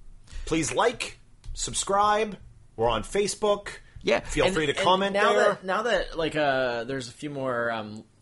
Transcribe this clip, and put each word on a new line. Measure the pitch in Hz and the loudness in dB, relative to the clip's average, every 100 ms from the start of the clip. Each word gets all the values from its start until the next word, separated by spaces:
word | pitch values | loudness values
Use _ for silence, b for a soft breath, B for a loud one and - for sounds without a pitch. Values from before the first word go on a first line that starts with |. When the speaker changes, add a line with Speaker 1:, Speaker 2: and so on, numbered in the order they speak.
| - - - B | -20 -20 -14 B
Speaker 1:
please | B 165 143 | B -2 0
like, | - 226 - - - - - - | 2 2 0 -8 -12 -20 -16 -12
subscribe. | - - - - 196 208 214 214 190 - - - - | -8 -6 -4 0 2 4 4 0 -6 -16 -20 -10 0
We're | 117 | 2
on | 110 | 2
Facebook. | - 196 202 - 208 202 - - b b | 0 0 0 0 2 2 -2 -12 b b
Speaker 2:
Yeah. | - 233 | 0 0
Speaker 1:
Feel | - - 160 | 0 2 2
Speaker 2:
And, | |
Speaker 1:
free | 175 147 | 2 0
to | - | 2
Speaker 2:
and | |
Speaker 1:
comment | 180 185 196 | 4 4 2
Speaker 2:
now | 202 220 | 2 4
Speaker 1:
there. | 208 208 | 4 4
Speaker 2:
that, | 185 | 2
now | 185 190 | -2 -2
that, | 233 190 - 156 | 0 0 -2 -4
like, | 156 151 | -2 0
uh, | 147 131 127 117 | 2 2 0 -2
there's | 117 135 120 | -4 -6 -8
a | |
few | - 151 | -10 -8
more, | 143 131 120 117 | -4 -2 -2 -2
um, | 113 107 107 - _ | -2 -6 -12 -16 _